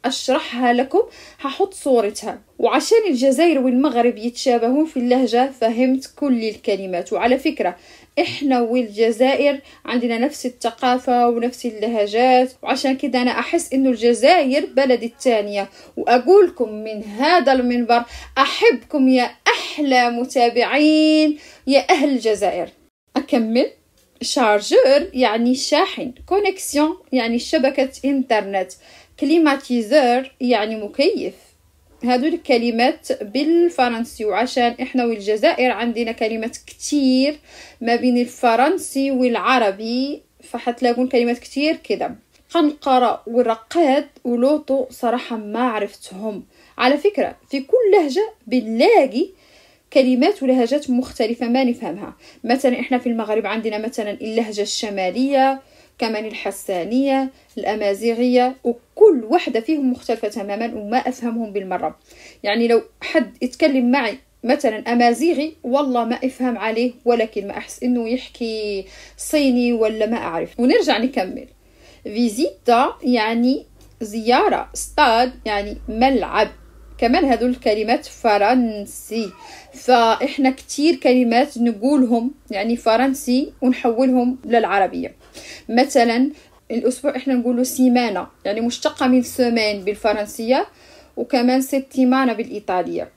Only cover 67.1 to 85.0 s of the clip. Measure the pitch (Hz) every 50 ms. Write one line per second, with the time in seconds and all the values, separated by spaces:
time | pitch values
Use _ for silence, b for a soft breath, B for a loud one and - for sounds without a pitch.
67.1 | 240 233 - 226 - 214 190 202 - - - - - - - 247 247 240 226 220
68.1 | 247 262 - - - - 240 226 220 220 214 208 202 196 190 B B B B B
69.1 | B - - - - 302 285 269 247 247 247 240 240 220 220 220 226 220 220 220
70.1 | 226 - - 170 165 165 160 - - - 240 254 311 480 349 285 240 208 226 262
71.1 | - 247 185 190 - - - - _ _ b b b b b b b b b 220
72.1 | 208 220 240 226 202 226 311 571 - _ _ - 233 233 277 359 466 - - 254
73.1 | 247 233 214 220 233 233 240 254 277 302 - _ _ _ - - _ _ 233 214
74.1 | 208 226 214 226 240 294 415 403 196 - - - - - - - - - 302 254
75.1 | 226 233 254 254 254 - - 220 208 202 202 208 202 - - - 214 220 247 269
76.1 | 269 226 165 - - 202 214 202 - - - - _ - - - - - - 233
77.1 | 254 359 339 269 247 214 233 254 247 247 - 226 208 214 214 220 240 302 - -
78.1 | - - - 233 208 202 196 208 254 254 240 226 214 208 202 - - - - -
79.1 | 214 226 220 185 - B B B B B B B - - - - 247 240 226 226
80.1 | 220 - 254 269 - - 269 262 262 - - - - - 294 320 330 262 - 262
81.1 | 247 254 247 233 226 240 285 - - 226 240 240 220 196 214 269 294 285 254 220
82.1 | 240 233 233 262 294 _ _ - 214 190 202 226 240 233 - 226 220 233 262 277
83.1 | 262 262 - - 247 262 302 - - _ - 254 247 - - 247 226 220 269 254
84.1 | 254 254 240 247 254 - - - 233 233 220 175 190 202 190 180 190 175